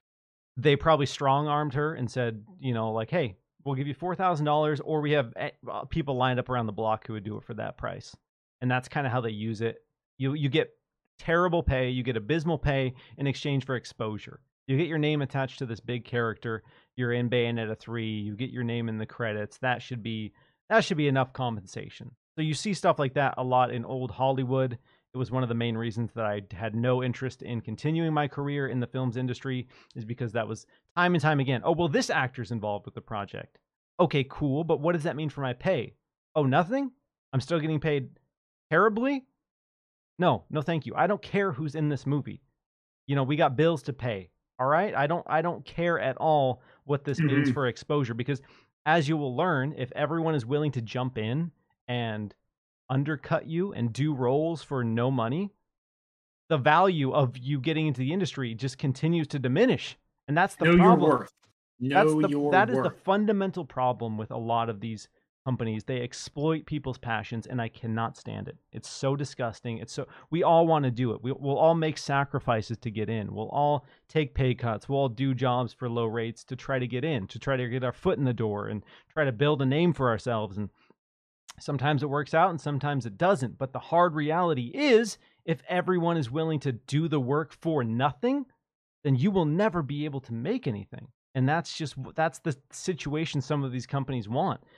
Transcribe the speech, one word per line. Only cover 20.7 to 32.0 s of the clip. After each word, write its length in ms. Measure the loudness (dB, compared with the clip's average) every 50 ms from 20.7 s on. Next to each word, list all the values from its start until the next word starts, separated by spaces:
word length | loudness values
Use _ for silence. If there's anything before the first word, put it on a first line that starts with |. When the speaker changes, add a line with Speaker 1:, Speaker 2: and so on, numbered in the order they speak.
| 2 2 4
Speaker 1:
should 140 | 2 0 0
be 100 | 2 2
enough 240 | 4 2 2 0
compensation. 800 | -2 -4 -4 -4 -4 -6 -10 -12 -14 -14 -14 -14 -14 -16 -18 -18 -20 _ _ _ _
So 60 | -4
you 120 | -2 -2 -2
see 200 | -2 -2 -2 -2
stuff 260 | 2 4 4 4 4
like 140 | 0 0 2
that 220 | 2 2 2 0 -2
a 60 | 0
lot 260 | 2 4 4 4 4
in 140 | 2 -4 -6
old 260 | -6 -6 -6 -6 -6
Hollywood. 640 | -2 0 0 2 2 0 0 0 0 0 0 0 -2 -8 _ _ _ _ _ _ -6
It 40 | -6
was 140 | -4 -2
one 100 | -2 -2
of 80 | -2 0
the 60 | 0
main 200 | 0 0 -2 -2 -2
reasons 340 | -4 -4 -2 -4 -4 -4 -4
that 100 | -2 -2
I 160 | -2 -2 -2 -6 -8
had 240 | -10 -8 -6 -4 -2
no 260 | 0 2 2 2 2
interest 400 | 2 0 -2 -2 -4 -6 -6 -8
in 200 | -8 -6 -6 -6
continuing 520 | -6 -6 -8 -4 -2 -2 0 0 0 2 2
my 140 | 0 0 0
career 400 | -2 -4 -4 -4 -2 -2 -2 -2
in 120 | -2 -2
the 60 | -4 -2
films 280 | -2 -2 -2 -2 -2 -2
industry, 500 | -4 -4 -4 -6 -6 -6 -6 -6 -6 -10 -14 -20 -20 -16 -14
is 80 | -12 -10
because 280 | -8 -6 -6 -6 -4 -2
that 140 | -4 -4 -4
was 180 | -6 -10 -12 _ _ _ _ _ _ 2
time 180 | 4 4 4
and 60 | 4
time 180 | 4 4 4 4
again, 220 | 2 2 0 0 2
"Oh, 80 | 0
well, 160 | 2 2 2 2
this 220 | 2 2